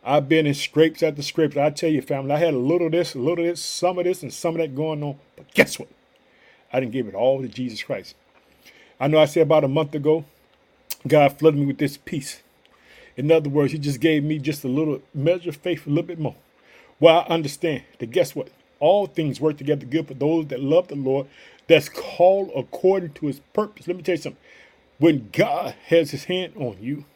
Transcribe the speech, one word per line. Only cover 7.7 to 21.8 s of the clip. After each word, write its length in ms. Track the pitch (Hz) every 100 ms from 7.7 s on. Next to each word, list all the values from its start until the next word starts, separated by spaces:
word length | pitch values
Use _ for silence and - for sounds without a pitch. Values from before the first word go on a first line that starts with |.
| 107
Christ. 320 | - 107 90 _ _ _ _ _ - _ _ _
I 80 | 135
know 120 | 156
I 60 |
said 180 | 151 170
about 200 | 151 156
a 40 | 139
month 280 | 147 147
ago, 300 | 147 143 160 147 _ _ _ _ _ _ - -
God 300 | 151 143 143
flooded 220 | 160 143
me 60 |
with 120 | 139 135
this 200 | 147 143
peace. 440 | - 160 - - _ _ _ _ _ - - -
In 140 | 143
other 180 | 160 147
words, 240 | 143 139
he 60 | 156
just 200 | 143 131
gave 240 | 160 151
me 160 | 147 156
just 240 | 139 147
a 40 | 131
little 340 | 135 160 139 _
measure 360 | 143 147 180 170
of 80 | 147
faith, 280 | 185 156
a 40 | 147
little 140 | 151
bit 160 | 170 170
more. 160 | 147 - _ _ _ - _ _
Well, 260 | 165 165 -
I 60 |
understand 500 | 165 143 - 170 135 - _
that 120 | 117
guess 240 | 151 156
what? 140 | - - _ _ _
All 280 | 151 202 190
things 340 | - 151 123
work 160 | 156 151
together 280 | 143 143
good 220 | 127 156 151
for 60 |
those 340 | 123 143 165 151
that 140 | 135
love 260 | 139 165 180
the 80 |
Lord, 320 | 143 131 135 135 - - _ -
that's 220 | 156